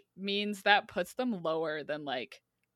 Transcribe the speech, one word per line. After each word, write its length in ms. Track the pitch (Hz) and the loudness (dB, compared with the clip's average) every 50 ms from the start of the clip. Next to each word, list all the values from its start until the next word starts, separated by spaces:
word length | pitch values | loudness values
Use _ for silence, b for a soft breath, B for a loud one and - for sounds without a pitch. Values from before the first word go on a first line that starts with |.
| - _ - | -6 _ -14
means 460 | 180 190 202 202 202 208 208 208 196 - | -8 -4 -2 0 0 0 -2 -2 2 6
that 240 | 202 208 202 208 | 6 6 6 4
puts 260 | - - 190 180 - - | 0 -4 -4 -4 -4 -2
them 280 | - 254 247 220 175 | -4 -2 -2 -2 0
lower 420 | 160 160 160 160 165 156 156 151 135 | 0 0 0 0 0 -2 -2 -4 -4
than, 220 | 143 151 151 147 | -4 -4 -4 -4
like, 360 | 135 127 127 113 - - - _ _ _ _ _ _ _ | -4 -4 -4 -4 -6 -12 -20 _ _ _ _ _ _ _